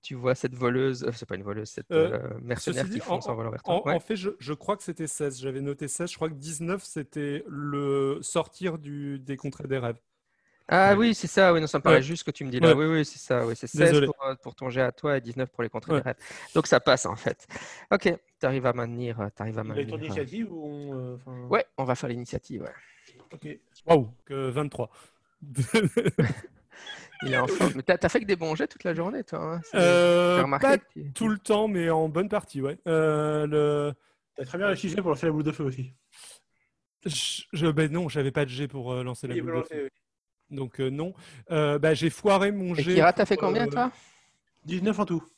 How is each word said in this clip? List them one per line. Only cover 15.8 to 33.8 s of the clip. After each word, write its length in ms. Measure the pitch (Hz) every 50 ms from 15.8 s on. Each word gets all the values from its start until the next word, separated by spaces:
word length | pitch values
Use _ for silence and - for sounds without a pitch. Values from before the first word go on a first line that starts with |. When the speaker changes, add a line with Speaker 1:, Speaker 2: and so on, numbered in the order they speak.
| - - 165
Speaker 2:
Ouais. 60 | 143
Speaker 1:
des 100 | 127 127
rêves. 80 | 127 _ - - - - - - -
Donc 140 | 165 156 -
ça 140 | - 127
passe 240 | - - 131 127 -
en 100 | 87 -
fait. 320 | - - - - _ - _ - - - - - - - _
Ok, 240 | - 202 - 190 170 - _ _ _ _
t'arrives 260 | - 135 135 135 123
à 80 | 131 120
maintenir, 480 | 123 120 117 120 120 123 120 117 113
euh, 80 | 104 101 -
t'arrives 240 | - 104 110 110 110
à 60 | 110
Speaker 3:
Il 80 | 110
a 20 | 110
une 40 | 143 139 -
Speaker 1:
maintenir, 60 | -
euh. 100 | 156 156
Speaker 3:
initiative 460 | 160 - - 143 127 131 214 233 208
ou 140 | 180 160 151
on, 340 | 147 147 147 143 143 135 131
euh, 160 | 127 123 123
enfin 320 | 123 127 - 127 123 123 123
Speaker 1:
Ouais, 180 | 160 226 - _ _ -
on 80 | 135
va 100 | 127 123
faire 140 | 123 - 135
l'initiative, 540 | 120 120 123 - - - _ - - 107 -
ouais. 520 | - - - - - _ _ _ - - - - _
Speaker 3:
Ok. 160 | - 151 - 151 151 - _ _ _ - _
Speaker 2:
Waouh, 280 | 160 170 151 127 107 120 _ _
que 240 | _ 143 135 135 131
vingt-trois. 400 | 120 135 151 147 - - 123 107 _ - - - _ _ _ _ _ _
<laughs> 120 | - 143 131 - 127 - - 226 214 170 - - 240 208 - - 160 117 - - - - _ _ _ _ _ - - - - - - - - - -
Speaker 1:
Il 80 | 135 131
est 40 | 127
en 100 | 123 127
forme. 240 | 381 - 185 175 - 135
Mais 60 | 131
t'as, 140 | - 180 175
t'as 120 | - 175
fait 100 | - 233
que 60 | 226
des 100 | 196 202
bons 180 | 175 165 160 156
jets 120 | 160 285 -
toute 160 | - - -
la 100 | 185 165
journée, 300 | 160 165 185 240 285 214
toi, 160 | _ - - 160 156 165
hein. 60 | 170 160
C'est, 140 | - - 208
Speaker 2:
Euh, 580 | 180 175 175 175 175 175 175 175 175 175 180 180
Speaker 1:
j'ai 40 | 180
remarqué 240 | 143 139 139 - 269
Speaker 2:
pas 100 | 277 -
Speaker 1:
que 60 | - _ _
tu 180 | 160 147 143 135
Speaker 2:
tout 160 | - 220 226
le 80 | 214 202
temps, 320 | _ - 220 208 214 220
mais 200 | 208 180 170 165
en 200 | 165 160 160 160
bonne 180 | 151 165 190 208
partie, 340 | 202 208 - - - 143
ouais. 180 | 131 135 151 - _ 175
Euh, 600 | 160 160 156 156 151 151 151 151 151 151 151 151
le 460 | 151 151 147 147 147 147